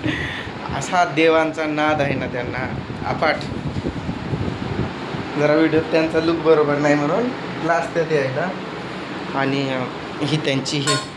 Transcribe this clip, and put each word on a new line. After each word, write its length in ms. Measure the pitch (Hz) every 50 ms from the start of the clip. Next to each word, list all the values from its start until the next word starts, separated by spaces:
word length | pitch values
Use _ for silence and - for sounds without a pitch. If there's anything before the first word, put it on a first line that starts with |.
| - - - - - - - - - - - - - - - 139
असा 280 | 139 - 190 180 175
देवांचा 600 | 156 147 151 160 165 160 160 160 156 147 156 160
नाद 360 | 151 151 151 151 151 156 151
आहे 120 | 139 143 135
ना 120 | 131 131 123
त्यांना 460 | - 127 120 123 127 127 127 123 127 127 - - - - - 123
अफाट. 280 | 127 - - 156 147 - - - - - - - - - - - - - - - - - - - - - - - - - - - - - - - - - - - - - - - - 147
जरा 140 | 147 147 151
व्हिडिओ 260 | 156 160 160 151 156
त्यांचा 400 | 156 - 165 160 160 160 165 160
लुक 160 | 160 165 170
बरोबर 420 | 160 151 160 160 151 147 143 143 143
नाही 180 | 147 147 147
म्हणून 280 | 151 143 147 165 214 240 254 254 - - - - - 156
लाजतात 460 | 160 170 170 165 - - 170 165 151
यायला. 380 | 160 147 135 127 127 139 165 185 196 - - - - - - - - - - - - - - - - 139
आणि, 300 | 135 135 135 139 139 135
अ, 140 | 131 131 127 120 - - - - - - -
ही 140 | 139 147 151
त्यांची, 400 | 151 147 135 135 131 - - 147
हे 180 | 139 139 139 139 - - -